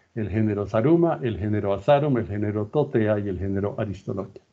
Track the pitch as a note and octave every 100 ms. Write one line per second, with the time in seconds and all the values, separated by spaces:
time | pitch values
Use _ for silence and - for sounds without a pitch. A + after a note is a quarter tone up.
0 | _ A2+ G2+ A2 G#2+ G2+ G2 A2 C3+ E3+
1 | E3+ D3 B2+ G2 G#2+ G#2+ G2+ G2 D3 C#3+
2 | D3 A#2+ A2 G2+ G#2 G#2 G#2 D3+ C#3+ A#2
3 | G#2+ G#2 G#2 E2+ G2 G2 G2+ - G#2 F#2+
4 | - G2 G2 - -